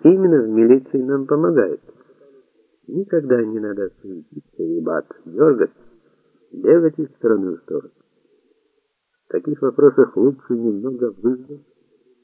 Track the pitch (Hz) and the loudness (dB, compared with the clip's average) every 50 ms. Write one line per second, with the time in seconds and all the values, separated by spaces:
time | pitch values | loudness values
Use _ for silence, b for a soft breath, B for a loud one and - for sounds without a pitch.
0 | - 156 185 190 190 180 165 143 117 110 110 110 113 117 127 135 135 - - 139 | 6 4 4 6 4 2 2 2 2 0 2 4 6 6 6 4 2 -2 -4 -4
1 | 127 131 139 139 135 135 147 147 160 175 170 139 107 90 76 - _ _ - _ | -4 -2 -4 -4 -2 -2 -2 0 0 0 2 2 0 0 -2 -8 _ _ -20 _
2 | _ _ _ _ _ _ _ _ _ _ _ _ _ _ _ _ _ - 123 170 | _ _ _ _ _ _ _ _ _ _ _ _ _ _ _ _ _ -10 -8 -8
3 | 202 202 - 165 147 131 123 120 113 107 110 110 107 104 101 101 98 90 _ _ | -6 -2 -2 -2 0 0 0 0 0 -2 -6 -8 -8 -8 -6 -6 -8 -8 _ _
4 | - 101 92 82 76 _ - - - _ _ - 82 82 85 85 80 80 82 78 | -18 -18 -18 -18 -18 _ -20 -20 -20 _ _ -10 -6 -6 -6 -6 -4 -4 -4 -6
5 | - - - _ - 80 82 101 147 160 139 113 87 - _ _ _ - _ _ | -6 -8 -16 _ -20 -12 -2 0 2 2 2 2 0 -4 _ _ _ -20 _ _
6 | _ _ _ _ _ _ _ _ _ _ - - - 110 151 170 165 160 156 - | _ _ _ _ _ _ _ _ _ _ -14 -4 0 2 2 4 2 0 -2 -4
7 | 156 135 _ _ - 117 110 101 95 92 82 80 _ - 82 73 - - _ _ | -12 -12 _ _ -2 -2 0 0 -2 -6 -8 -10 _ -10 -10 -10 -10 -12 _ _
8 | _ _ _ _ _ _ _ _ _ _ _ _ _ _ _ _ _ _ _ _ | _ _ _ _ _ _ _ _ _ _ _ _ _ _ _ _ _ _ _ _
9 | _ _ _ _ _ _ - - - 151 147 - - 131 123 - 143 143 135 - | _ _ _ _ _ _ -8 -8 -6 -6 -8 -4 -4 -4 0 4 2 4 6 4
10 | 127 127 - - 107 135 139 135 _ - 123 117 117 117 104 98 107 131 131 120 | 2 2 2 0 0 0 0 -2 _ -6 -6 -4 -2 -4 -4 -4 -6 -8 -8 -6
11 | 123 117 95 95 98 117 127 127 131 139 147 143 147 _ _ _ _ _ _ _ | -6 -6 -6 -4 -4 -4 -4 -4 -8 -18 -20 -20 _ _ _ _ _ _ _ _
12 | _ _ _ _ | _ _ _ _